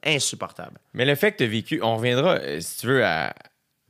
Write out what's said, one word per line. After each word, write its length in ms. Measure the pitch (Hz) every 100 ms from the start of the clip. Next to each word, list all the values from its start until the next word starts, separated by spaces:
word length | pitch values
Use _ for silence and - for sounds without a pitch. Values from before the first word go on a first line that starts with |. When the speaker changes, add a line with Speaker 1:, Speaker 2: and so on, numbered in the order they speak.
Speaker 1:
Insupportable. 760 | 147 143 - 110 98 - 82 - _
Speaker 2:
Mais 120 | 107 135
le 100 | 143
fait 160 | 208
que 40 | 208
t'as 100 | 117
vécu, 320 | 110 - -
on 140 | 113 113
reviendra, 380 | 123 123 175 156
euh, 220 | 67 156
si 200 | 160 -
tu 80 | 113
veux, 160 | 135 101
à, 300 | 80 57 - - _ _ _